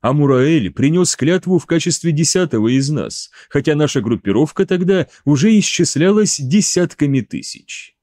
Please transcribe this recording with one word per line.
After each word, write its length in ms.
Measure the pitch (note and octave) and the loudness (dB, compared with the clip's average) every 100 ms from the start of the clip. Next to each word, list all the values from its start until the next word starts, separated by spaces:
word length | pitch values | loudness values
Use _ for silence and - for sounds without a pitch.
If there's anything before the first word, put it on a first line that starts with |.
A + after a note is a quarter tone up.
Амураэль 680 | A#2 C#3+ C#3+ C3 C3+ D#3+ F#2+ | -2 0 2 4 4 2 0
принес 440 | - C3+ E3+ F3 - | -2 0 2 0 0
клятву 440 | C3+ F3+ F3+ F3+ | 0 0 0 -2
в 60 | - | 0
качестве 460 | E3+ F3 D#3 E3+ | -2 -2 -4 -2
десятого 640 | D3+ D#3+ F#3 F3+ A2+ A2 C3 | 0 0 0 -2 0 0 0
из 140 | C3+ | -2
нас, 400 | D3+ C2+ - - - - | -4 -6 -10 -16 -20 -6
хотя 260 | C#3+ C#3 D3+ | -4 -2 0
наша 260 | D3+ C#3+ | 0 -2
группировка 640 | A2 G#2 - G2 D3 - F#3+ | -2 -4 0 0 0 -2 -2
тогда 420 | F3+ F3 F#3+ D3+ _ | 0 0 0 -2 _
уже 340 | - D3 F#3 A3 | -2 2 4 4
исчислялась 800 | G3 - F3 - F3 G#3 G#3+ - | 2 -2 -2 0 2 2 0 -2
десятками 840 | C3 F#3+ - - F3 - D3 C3+ | 0 0 0 0 -2 -2 -2 -2
тысяч. 720 | G#2+ C#2 - - _ - - _ | -4 -10 -12 -18 _ -20 -20 _